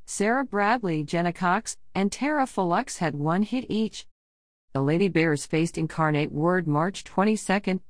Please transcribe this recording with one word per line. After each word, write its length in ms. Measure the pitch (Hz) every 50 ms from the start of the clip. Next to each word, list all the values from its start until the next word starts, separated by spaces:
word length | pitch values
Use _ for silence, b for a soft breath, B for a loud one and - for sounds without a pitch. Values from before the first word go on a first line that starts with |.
| -
Sarah 400 | - - - 202 220 240 269 269
Bradley, 580 | - 196 202 202 208 240 254 208 180 160 151
Jenna 300 | 147 - 175 170 175 175
Cox, 460 | 170 - 185 175 185 214 - - - - - - -
and 180 | 180 196 202
Tara 340 | - - 262 294 302 294 262
Felix 520 | - - 202 185 170 170 214 262 - - -
had 160 | 175 151 139
one 280 | 143 147 160 170 196
hit 220 | 214 - 240 254 226 -
each. 360 | 202 214 220 196 - - - - - _ _ _ _ _ _ _ _ _ _ _ -
The 80 | 135
Lady 260 | 135 143 160 170 202 185
Bears 380 | 165 160 165 165 151 143 -
faced 320 | - 165 156 165 170 - 165
Incarnate 520 | 160 156 - 160 160 151 151 143 147 -
Word 380 | - 147 156 175 180 185 170 151
March 340 | 147 147 165 196 190 -
twenty-second 800 | - - - 190 196 214 220 208 - - 190 202 202 190 185 185 -